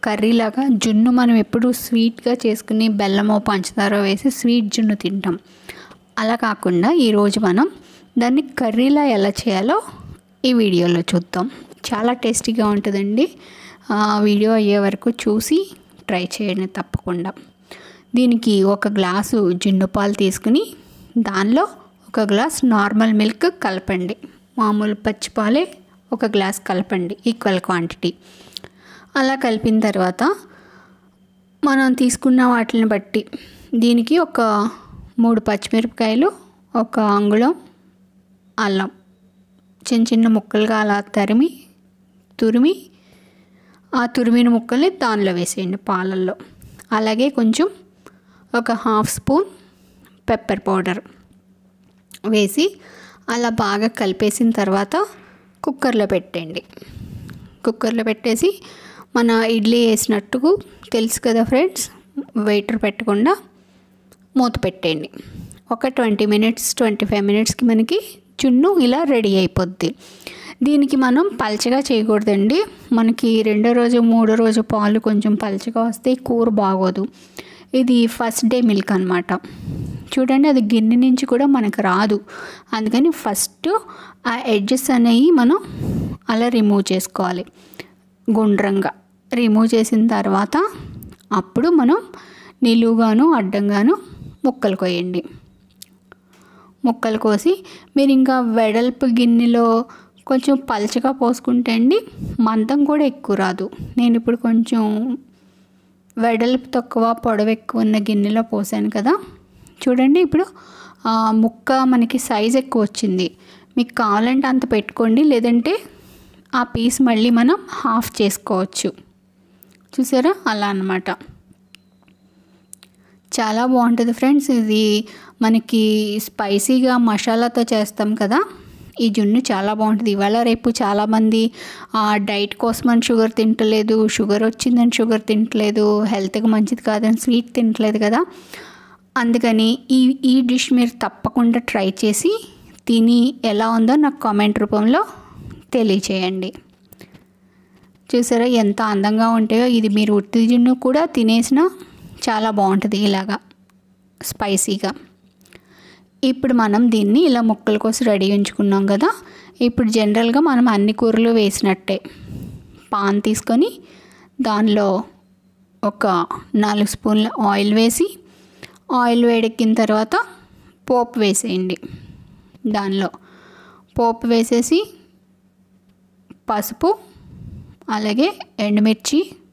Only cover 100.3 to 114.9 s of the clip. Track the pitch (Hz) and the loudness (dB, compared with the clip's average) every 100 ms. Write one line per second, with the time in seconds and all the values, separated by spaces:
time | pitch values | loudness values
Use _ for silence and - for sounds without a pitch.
100.3 | 262 254 269 269 220 208 247 262 269 240 | -2 2 0 0 -4 -2 -2 -4 -2 -2
101.3 | 247 - 247 240 226 240 403 - - - | -2 -2 -2 0 2 2 2 -2 -14 -12
102.3 | - 220 220 220 285 285 302 294 269 - | -2 0 0 0 0 2 2 0 -2 -4
103.3 | 196 190 180 185 - - - 240 233 233 | -2 -2 -4 -8 -10 -8 0 2 2 0
104.3 | 233 240 226 226 233 214 214 247 240 - | -2 2 0 2 0 0 -2 -4 -6 -10
105.3 | _ _ _ _ _ _ _ _ - 233 | _ _ _ _ _ _ _ _ -2 -2
106.3 | 226 233 254 254 254 240 233 226 226 240 | 0 0 -2 -2 -6 -4 -2 0 0 -2
107.3 | 214 214 220 - 233 220 214 208 208 202 | 0 0 -2 -4 -2 0 0 0 -2 0
108.3 | 220 226 208 202 214 214 220 220 381 - | -2 -2 -4 -4 -4 -4 -2 0 -2 -4
109.3 | - _ _ - _ - 247 262 311 339 | -20 _ _ -20 _ -2 2 4 4 2
110.3 | 302 381 - - - - - 233 226 220 | 0 -2 -8 -20 -20 -20 -10 -4 0 0
111.3 | 220 220 226 - 262 262 247 233 254 - | 2 0 -2 -2 0 2 2 2 -2 -2
112.3 | 220 220 262 262 240 208 - 208 185 180 | -2 2 0 0 -2 -2 -2 -4 -2 -4
113.3 | - - - _ - 240 - 220 208 233 | -8 -20 -20 _ -4 -4 -2 0 0 0
114.3 | 262 277 262 254 220 208 | 0 0 0 0 -2 -4